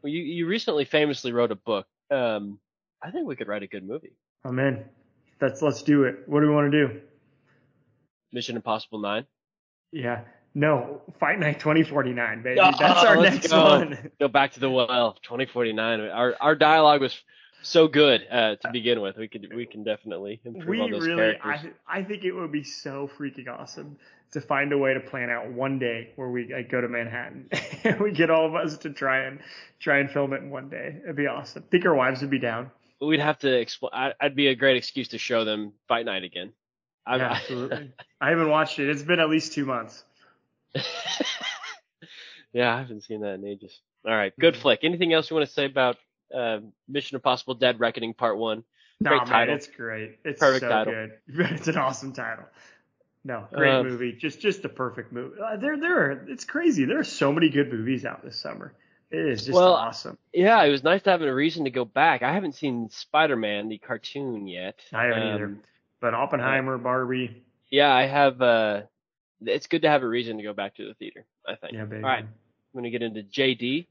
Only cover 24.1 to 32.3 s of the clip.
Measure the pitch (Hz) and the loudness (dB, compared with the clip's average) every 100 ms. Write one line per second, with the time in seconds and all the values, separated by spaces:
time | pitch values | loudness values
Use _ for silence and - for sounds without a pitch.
24.1 | _ _ 147 - 139 143 143 135 131 131 | _ _ -12 -2 0 2 2 2 0 -4
25.1 | 135 120 120 117 123 135 135 123 113 117 | -8 -4 -6 -6 -4 -2 0 -2 -4 -10
26.1 | - 127 123 117 131 123 127 123 120 117 | -12 -6 -6 -6 -8 -4 -4 -2 -4 -6
27.1 | 120 123 - 131 - - - 226 - 208 | -8 -12 -16 -8 -8 -8 -2 0 2 0
28.1 | 156 165 160 160 160 160 151 160 139 135 | 2 4 6 4 0 -4 -6 -12 -6 -2
29.1 | 131 131 139 - - - _ - 139 139 | -2 -2 -12 -20 -20 -20 _ 0 2 2
30.1 | 151 139 135 143 139 135 - 135 147 208 | -2 -2 -4 -8 -14 -12 -12 -12 -12 -10
31.1 | 147 143 123 135 - - 180 180 147 127 | -4 -4 -4 -10 -18 0 2 4 4 2
32.1 | 131 139 | 0 -4